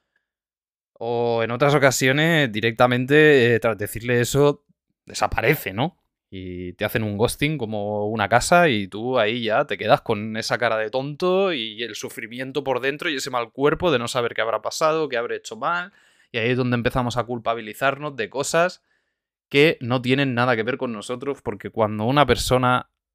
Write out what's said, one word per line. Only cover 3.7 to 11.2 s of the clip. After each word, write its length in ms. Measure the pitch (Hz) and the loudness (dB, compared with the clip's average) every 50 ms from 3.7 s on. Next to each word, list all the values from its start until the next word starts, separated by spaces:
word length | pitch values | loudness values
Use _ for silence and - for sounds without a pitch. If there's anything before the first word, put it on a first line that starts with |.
| 110 95 | 0 0
decirle 420 | 104 - - 110 113 123 123 120 | -4 -8 -8 -8 -4 0 2 2
eso, 440 | 120 - - 139 143 147 143 - _ _ _ _ _ _ _ _ _ | 2 2 2 4 4 4 2 0 _ _ _ _ _ _ _ _ _
desaparece, 680 | - 104 - - - - - - 123 156 - - 95 95 | -12 -4 -2 -2 0 0 0 2 2 0 0 -2 -6 -4
¿no? 260 | 110 139 185 _ _ _ _ _ _ _ _ | -2 -2 -2 _ _ _ _ _ _ _ _
Y 440 | 98 95 92 92 90 90 90 90 90 | -16 -14 -12 -10 -10 -10 -10 -10 -6
te 100 | - 101 | -4 -4
hacen 180 | 104 - 117 110 | -2 -2 -2 -2
un 140 | 107 101 98 | -2 0 0
ghosting 400 | 117 117 - - 143 151 160 139 | 0 0 0 -2 -2 -2 -2 -4
como 480 | 113 104 110 104 101 104 104 104 104 104 | -6 -6 -6 -6 -4 -4 -4 -4 -4 -4
una 200 | 113 110 101 98 | -2 -2 0 2
casa 400 | 113 120 - - 175 175 175 160 | 2 2 4 4 4 4 4 4
y 180 | 117 104 98 92 | 2 0 -2 -4
tú 300 | - 104 113 127 127 123 | -8 -8 -6 -2 0 2
ahí 260 | 107 104 120 123 117 | 2 2 0 -2 -2
ya 220 | 104 107 127 151 | 0 0 0 0
te 120 | - 104 87 | -2 -4 -4
quedas 240 | 104 107 139 139 - | 2 2 2 2 2
con 340 | - 113 104 107 110 110 | -2 -4 -4 -4 -8 -8
esa 220 | 110 110 - 127 110 | -8 -4 -4 -4 -2
cara 180 | 120 113 110 110 | -2 -2 -2 -2
de 120 | 110 107 | -4 -4
tonto 640 | 123 131 135 147 147 - | -4 -6 -6 -6 -8 -4